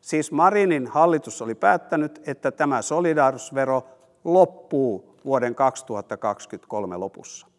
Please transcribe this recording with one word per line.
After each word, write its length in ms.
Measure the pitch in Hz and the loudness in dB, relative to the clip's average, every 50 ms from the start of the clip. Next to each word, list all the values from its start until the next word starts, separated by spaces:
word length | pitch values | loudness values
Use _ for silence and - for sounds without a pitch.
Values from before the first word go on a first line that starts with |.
Siis 300 | _ - - 156 151 - | _ -4 -2 -2 -2 -2
Marinin 560 | - 143 165 185 202 208 202 185 165 143 127 120 | 0 2 2 4 4 4 2 2 0 -2 -2 -4
hallitus 540 | - 147 160 170 170 156 - 117 - - | 2 2 4 4 4 0 -2 -6 -12 -10
oli 140 | 113 113 113 | -8 -8 -6
päättänyt, 640 | - - 196 196 175 - - - 160 151 147 151 - - - | 0 2 2 2 2 0 -4 -2 -2 -2 -4 -6 -12 -10 -10
että 240 | 139 - _ 139 | -10 -4 _ -6
tämä 300 | 131 _ 151 143 139 120 | -2 _ -2 -2 0 -2
solidaarisuusvero 1040 | 104 - 147 160 175 170 156 151 139 131 135 123 - - - 135 135 131 131 131 127 - - _ _ _ _ _ _ | -4 -2 -2 -2 0 0 2 4 2 2 2 -2 -12 -8 -4 -2 -2 0 0 -2 -4 -6 -20 _ _ _ _ _ _
loppuu 960 | 170 170 185 185 175 - - - - - 143 135 123 104 92 - _ _ _ _ | 2 4 4 4 4 2 -16 -12 -4 -2 0 0 0 -2 -6 -10 _ _ _ _
vuoden 300 | 135 135 131 120 120 117 | -2 0 0 0 -2 0
kaksituhatta 640 | - 135 131 127 - - - 117 104 101 _ 110 101 | 0 0 0 0 -2 -12 -10 -10 -10 -8 _ -12 -6
kaksikymmentäkolme 800 | - 107 101 - - - - 92 _ _ - 104 101 92 90 87 | -4 -4 -4 -4 -10 -18 -18 -18 _ _ -8 -8 -6 -6 -8 -8
lopussa. 500 | 95 98 _ - - - - - - _ _ | -10 -10 _ -14 -20 -20 -20 -20 -20 _ _